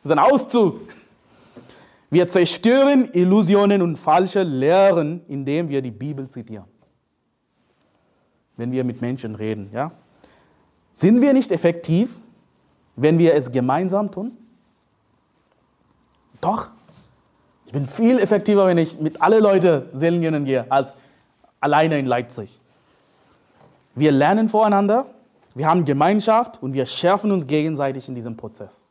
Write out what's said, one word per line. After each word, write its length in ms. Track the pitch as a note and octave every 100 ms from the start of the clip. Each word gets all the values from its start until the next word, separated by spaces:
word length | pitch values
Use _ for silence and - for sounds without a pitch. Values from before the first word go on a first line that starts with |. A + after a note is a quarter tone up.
Das 120 | C#3+
ist 60 | D3+
ein 140 | F3+
Auszug. 480 | C#4 - A#3+ G3+ C3+ - - _ _ _ _ _ - - - _ _ _
Wir 180 | D#3 F3
zerstören 800 | F#3 E3+ - A3+ B3+ C#4 C#4+ B3+
Illusionen 720 | F3 F3+ G3+ F3 G3+ G3+ G3+
und 140 | F3 D3
falsche 480 | - D#3+ F#3+ G3+
Lehren, 760 | F3+ C3+ C3+ F3+ G3 E3+ D3+ E3+ _
indem 420 | C#3 C#3 D3 E3+
wir 140 | C#3
die 80 | C3
Bibel 380 | G#2 C#3 C#3 C3+
zitieren. 360 | - A#2 A2 F#2 _ _ _ _ _ _ _ _ _ _ _ _ _ _ _ _ _ _ -
Wenn 160 | A#2
wir 120 | B2+
mit 180 | B2+ A#2+
Menschen 320 | A#2+ B2+ A#2
reden, 340 | G#2+ G#2+ G#2+ G2
ja? 180 | A2+ D3 - _ _ _ _ _ _ _ _ _
Sind 280 | - E3+ A#3
wir 120 | C#4+
nicht 180 | C4+ -
effektiv, 720 | E3+ E3+ E3+ - E3 A#3+ - - _ _ _ _ _ _ -
wenn 220 | C#3 E3
wir 160 | E3
es 160 | D3+ B2+
gemeinsam 600 | B2+ B2 C#3+ F#3 F#3+ G#3
tun? 260 | F3+ A3 - _ _ _ _ _ _ _ _ _ _ _ _ _ _ _ _ _ _ _ _
Doch. 300 | - A3 - _ _ _ _ _ _ _ _ _ _
Ich 60 |
bin 120 | C#3+
viel 340 | C3+ - A3+ B3+
effektiver, 460 | G3 G#3 G#3 G3+ F#3+
wenn 120 | F3
ich 200 | D#3+ -
mit 200 | D#3 -
alle 200 | E3 A3
Leute 500 | G#3+ G3 F3+ D#3 B2+
Seelen 300 | C3+ E3 F3
gewinnen 220 | E3 D#3
gehe, 200 | C#3+ C3 A2+
als 200 | C3+ C3+ - _ _ _ _ _ _
alleine 380 | C#3+ D3 D#3+ D3+
in 80 | C3
Leipzig. 540 | B2 B2 - G2+ - _ _ _ _ _ _ _ _ _ _ _ _ _
Wir 180 | - D3+
lernen 360 | C#3 D3 G3+ A3
voneinander, 580 | G#3+ G#3+ G3 G3+ A3 C4 - _ _ _
wir 140 | - D3+
haben 160 | E3+
Gemeinschaft 760 | D3+ C#3 D#3 G#3 G3+ A3 A#3+ -
und 100 | C3
wir 140 | C3+ B2+
schärfen 460 | - F3 G3+ G#3+
uns 140 | G3 C#3
gegenseitig 640 | D3+ D3+ D3+ C#3 C3+ B2
in 60 |
diesem 220 | B2 A#2 A2+
Prozess. 480 | A2 - G2+ - _